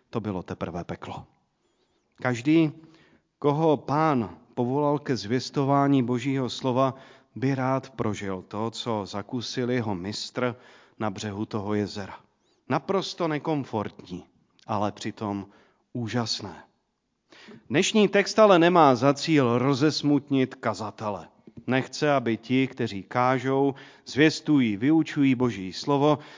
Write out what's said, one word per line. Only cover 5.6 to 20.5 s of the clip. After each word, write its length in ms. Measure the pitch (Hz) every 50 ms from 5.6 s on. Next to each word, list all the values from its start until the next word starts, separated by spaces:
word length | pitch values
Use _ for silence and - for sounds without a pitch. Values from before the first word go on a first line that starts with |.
| 139 135 143 139 139 139 143 135 123
Božího 460 | 113 123 123 113 139 135 135 131 117
slova, 460 | - - - 131 120 127 135 135 123 - - - - - _ _ -
by 200 | 110 113 135 139
rád 340 | 131 131 127 131 131 127 -
prožil 520 | - - - 110 104 92 101 98 95 92 85 -
to, 240 | - 104 110 117
co 340 | 113 - - 123 113 107 98
zakusil 640 | 87 - 101 98 - - 127 110 - - 135 127 120
jeho 240 | 127 127 113 110 101
mistr 600 | 87 87 98 107 - - - - - 123 123 113 - - - - - _ _ _ -
na 100 | 117 107
břehu 360 | 95 101 104 107 98 101 107
toho 280 | - - 113 98 101 104
jezera. 420 | 104 104 92 - 104 98 92 - - _ _ _ _ _ _ _ _ _ -
Naprosto 580 | 123 160 - - 190 196 160 - - - 180 160
nekomfortní, 960 | 156 143 - 160 160 147 127 - - 110 101 104 - - - - 87 87 82 _ _ _ _ _ _ _ _ -
ale 240 | 113 101 104 101
přitom 540 | 98 - - 113 104 - 113 104 101 101 95 - _ _ _ _ _ _ _ _ -
úžasné. 680 | 123 120 110 98 123 117 110 - - - 95 82 76 - _ _ _ _ _ _ _ _ _ _ _ _ _ - - - - - - _ -
Dnešní 380 | 110 151 202 - - 220 208 190
text 320 | 202 202 190 - - -
ale 200 | 220 208 190 170
nemá 360 | 165 175 180 175 156 139 131
za 180 | 110 120 139 143
cíl 440 | 139 - 165 160 147 135 120 117 123
rozesmutnit 960 | 123 139 143 117 139 156 - - - 143 147 143 139 - 139 135 131 127